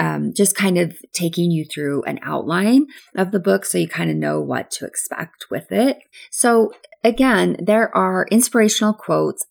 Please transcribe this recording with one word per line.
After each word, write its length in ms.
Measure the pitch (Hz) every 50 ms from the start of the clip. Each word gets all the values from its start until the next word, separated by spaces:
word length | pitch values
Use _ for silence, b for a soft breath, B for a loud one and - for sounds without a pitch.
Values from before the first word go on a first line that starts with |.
um, 320 | 165 160 151 147 147 147 -
just 220 | - 202 - -
kind 200 | - 196 190 180
of 200 | 175 175 170 - - - -
taking 400 | - - 175 165 165 175 175 175
you 140 | 165 156 151 151
through 300 | - 147 147 143 143 135
an 160 | - - - -
outline 640 | - 143 151 143 - 147 165 180 196 220 247 277 302 - B B B B B
of 160 | 190 190 185
the 80 | 208 190
book 260 | 170 196 190 196 -
so 140 | - - 175
you 80 | 165
kind 240 | 165 - - 170 160
of 60 | 156
know 240 | 156 151 147 151 151
what 320 | 147 139 127 - - -
to 140 | - - -
expect 600 | - - - - - - - - - _ - - -
with 180 | - - - -
it. 280 | 185 202 247 277 - - _ _ B B B B
So 400 | B - - 240 233 226 220 214 - - _ - - _ -
again, 540 | 240 226 254 262 262 220 185 180 180 - - 175
there 320 | 208 214 226 220 - -
are 300 | 190 190 185 190 185 - -
inspirational 600 | 208 233 254 - - 233 214 214 - - 220 214
quotes 540 | 214 - - - 160 156 156 156 - - - -